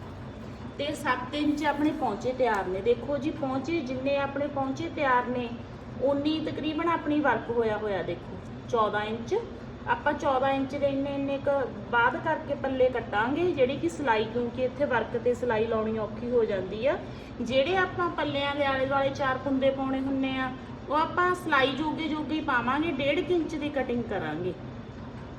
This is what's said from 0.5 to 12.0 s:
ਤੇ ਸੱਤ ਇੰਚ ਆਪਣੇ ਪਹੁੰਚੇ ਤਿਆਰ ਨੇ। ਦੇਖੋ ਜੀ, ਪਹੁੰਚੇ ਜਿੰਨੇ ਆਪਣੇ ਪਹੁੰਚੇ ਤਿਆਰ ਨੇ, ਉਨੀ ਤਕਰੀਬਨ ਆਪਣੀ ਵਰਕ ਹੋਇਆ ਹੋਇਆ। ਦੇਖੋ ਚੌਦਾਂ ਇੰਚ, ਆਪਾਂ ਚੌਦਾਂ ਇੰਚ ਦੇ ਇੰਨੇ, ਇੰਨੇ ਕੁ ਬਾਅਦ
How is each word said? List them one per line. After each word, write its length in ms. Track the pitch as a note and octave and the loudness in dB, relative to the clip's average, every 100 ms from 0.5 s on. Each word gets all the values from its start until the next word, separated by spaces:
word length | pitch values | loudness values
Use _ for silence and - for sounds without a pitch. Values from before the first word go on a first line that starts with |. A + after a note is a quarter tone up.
| - - - | -10 -10 -6
ਤੇ 160 | D4 C#4+ | -4 -2
ਸੱਤ 400 | B3+ - - D4 | 0 0 -2 0
ਇੰਚ 300 | D4 C#4 D4+ | 2 2 2
ਆਪਣੇ 260 | C#4+ D4+ | 2 2
ਪਹੁੰਚੇ 400 | - B3 G3+ A#3+ | 2 0 0 -2
ਤਿਆਰ 340 | B3+ A#3+ G3+ F#3 | 2 2 2 0
ਨੇ। 140 | F#3+ | 2
ਦੇਖੋ 360 | A#3 A#3+ - C#4+ | 2 2 2 -2
ਜੀ, 140 | D4+ | -2
ਪਹੁੰਚੇ 500 | - C4+ C4 E4 E4+ | -2 -2 -2 0 -2
ਜਿੰਨੇ 360 | B3 C4 C4+ C#4 | -2 -2 0 0
ਆਪਣੇ 280 | C#4 C#4 D4 | 0 -2 -2
ਪਹੁੰਚੇ 400 | C#4 C4+ C4+ E4 D#4+ | 0 -2 -2 -4 0
ਤਿਆਰ 300 | C#4 A#3+ A#3 | 2 4 2
ਨੇ, 220 | B3+ A#3 A#3 - - - - | -2 -4 -6 -10 -12 -10 0
ਉਨੀ 360 | C4 C#4+ D4+ D#4 - | 2 2 2 0 -2
ਤਕਰੀਬਨ 440 | - D4+ D#4 E4+ | -2 -2 0 2
ਆਪਣੀ 300 | E4 D4+ D4 | 2 2 2
ਵਰਕ 280 | C#4+ A3+ - | 4 2 2
ਹੋਇਆ 280 | A#3 A3 G#3 | 0 2 0
ਹੋਇਆ। 260 | G#3+ F#3 | 0 -2
ਦੇਖੋ 340 | E3 E3+ - - - - - | -2 -6 -8 -12 -12 -12 0
ਚੌਦਾਂ 340 | A#3 G#3+ G#3 G#3+ | 2 2 2 -2
ਇੰਚ, 300 | A3+ - G4+ A#4 - - - - | -4 -2 -2 -2 -8 -12 -8 -2
ਆਪਾਂ 220 | A#3+ D4 | 0 0
ਚੌਦਾਂ 360 | D4 D4 C4 C4+ | 0 2 2 2
ਇੰਚ 240 | C4+ C4 C#4+ | 2 -2 0
ਦੇ 120 | C#4 | 0
ਇੰਨੇ, 260 | C4+ C#4 C#4 | 0 -2 -2
ਇੰਨੇ 220 | C#4 C#4 | -2 -2
ਕੁ 140 | C#4+ C#4 A3+ - - | 0 0 0 -6 0
ਬਾਅਦ 240 | A#4 | 4